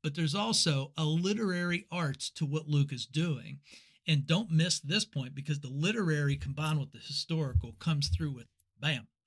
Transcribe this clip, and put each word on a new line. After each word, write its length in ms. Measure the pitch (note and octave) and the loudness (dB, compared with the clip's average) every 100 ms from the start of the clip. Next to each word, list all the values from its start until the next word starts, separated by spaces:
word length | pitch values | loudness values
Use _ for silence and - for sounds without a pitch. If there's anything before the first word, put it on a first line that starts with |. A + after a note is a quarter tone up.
But 140 | D3+ | -4
there's 200 | D3 D#3+ | 0 0
also 580 | F#3+ A3 - E3+ C#3 C#3 | 2 2 2 4 2 0
a 80 | - | -2
literary 840 | D3+ D#3+ F#3 G#3+ G#3 F3 F3 F3 - | 0 2 2 0 0 0 0 -2 -4
art 280 | G3 D3+ C#3 - | -4 -2 -4 -8
to 100 | - | -4
what 240 | D3 D3+ D3+ | -2 -2 2
Luke 240 | D3 C#3+ | 2 2
is 120 | B2 | -2
doing. 540 | - C3+ E3+ B2 - C#3 - - - _ - | -4 0 0 -2 -6 -14 -16 -20 -20 _ 2
And 200 | D3+ C#3 | 2 4
don't 240 | E3 A3 | 2 4
miss 280 | D#3+ F3 - | 4 4 0
this 240 | C#3+ G3+ | -2 -2
point, 300 | - C#3 B2+ | -2 -6 -6
because 260 | C#3 C#3 C#3+ | -6 -4 -4
the 80 | C#3 | -4
literary 720 | C#3 F3 A3+ F3 D3+ C#3+ C#3+ | -2 0 2 0 2 2 0
combined 420 | C#3 C#3 D#3 D3+ | -2 -2 0 0
with 120 | C3+ | -2
the 80 | - | -10
historical 760 | - C#3+ - D#3+ C#3 B2 A#2 - | -8 -6 -2 -2 2 0 0 -2
comes 280 | E3+ D3 C#3+ | 0 0 0
through 240 | - D#3 | 0 -2
with, 140 | B2 - _ _ _ | -6 -14 _ _ _
bam, 280 | C#3+ C3 G#2 _ | -4 -4 -6 _